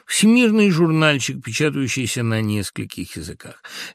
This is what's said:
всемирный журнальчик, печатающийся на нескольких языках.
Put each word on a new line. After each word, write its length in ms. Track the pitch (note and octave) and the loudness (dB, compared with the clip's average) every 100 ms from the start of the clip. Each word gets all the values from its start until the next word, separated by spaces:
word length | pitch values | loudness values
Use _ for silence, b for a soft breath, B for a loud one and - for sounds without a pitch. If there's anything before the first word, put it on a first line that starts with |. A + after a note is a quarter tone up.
| B | B
всемирный 640 | - G#3 A#3+ A#3 G#3+ G3+ | 2 4 6 4 4 4
журнальчик, 760 | D#3+ E3 D#3 D#3 C#3+ B2 C3 | 4 2 4 2 0 -4 -8
печатающийся 760 | A#2+ A2 D3+ C#3 C3 C3+ A#2+ B2+ | -8 -2 -2 -2 -4 -4 -4 -4
на 200 | A#2 A2 | -2 -2
нескольких 760 | A2 G#2 G2 - G2+ - F2+ E2 | -2 -2 -4 -8 -10 -10 -12 -12
языках. 480 | D#2 - - - - B B | -12 -14 -18 -20 -18 B B